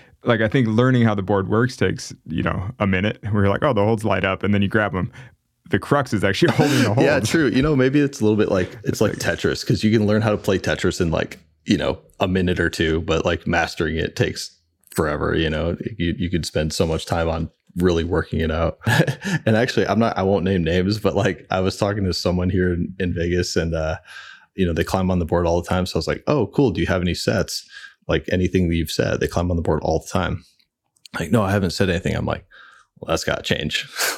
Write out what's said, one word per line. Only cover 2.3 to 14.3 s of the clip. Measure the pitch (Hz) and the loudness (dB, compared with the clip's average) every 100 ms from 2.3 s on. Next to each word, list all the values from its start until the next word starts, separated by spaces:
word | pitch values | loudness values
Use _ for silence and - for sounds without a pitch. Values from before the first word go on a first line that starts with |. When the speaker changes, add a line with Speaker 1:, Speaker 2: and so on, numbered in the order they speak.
| - | -4
Speaker 1:
know, | - 98 92 - | -2 -2 -6 -2
a | 101 | 0
minute. | 92 104 - 104 | 2 0 -4 -2
We're | 104 98 | 2 2
like, | 98 | 2
"Oh, | 151 | 2
the | 107 | 2
holds | 101 113 | 2 2
light | 107 95 | 0 0
up," | 95 92 | 0 0
and | 101 | 0
then | 101 | 2
you | 98 | 2
grab | 110 101 | 2 0
'em. | 92 87 - - _ _ _ - | -2 -4 -8 -20 _ _ _ -2
The | 101 | -2
crux | - 143 131 | 2 0 2
is | 107 | 0
actually | 98 98 165 | 0 2 2
<laughs> | |
holding | - 147 131 | 4 2 2
the | 110 | 2
holds. | 104 | 4
Speaker 2:
Yeah, | 139 143 | 4 2
true. | - 165 139 | 2 2 2
You | 127 | 2
know, | 147 139 | 2 2
maybe | 127 147 | 2 2
it's | 139 - | 0 2
a | |
little | 107 107 | 2 4
bit | 104 | 2
like, | 95 92 123 | 2 0 -6
it's | 135 - | -6 0
like | 107 | 0
Tetris, | - - 85 87 67 - | 0 -2 0 -2 -2 0
'cause | 98 | 0
you | 107 | 4
can | 110 104 | 4 4
learn | 107 | 2
how | 110 | 2
to | 104 | 0
play | - 95 | 2 0
Tetris | 90 78 92 - | 0 0 0 0
in, | 87 | 0
like, | 78 - - _ _ - | 0 -2 -8 _ _ -2
you | 92 | 0
know, | 71 - - - | 0 -4 -8 -4
a | 92 | 0
minute | 92 90 87 | 2 0 0
or | 85 | -2
two, | - 82 80 | 0 0 0
but, | 85 82 | 0 0
like, | 90 85 - | 0 -2 0
mastering | 85 82 - 80 80 | 0 0 -2 -2 -2
it | 82 - | -4 -2
takes | 107 | -2